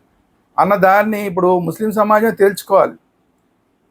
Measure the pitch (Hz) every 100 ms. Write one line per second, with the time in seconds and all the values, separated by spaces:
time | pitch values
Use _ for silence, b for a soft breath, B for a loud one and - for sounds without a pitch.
0 | _ _ _ _ _ - 170 202 190 196
1 | 214 208 202 180 180 180 170 165 220 208
2 | 208 214 226 170 196 185 - 196 143 85
3 | _ _ _ _ _ _ _ _ _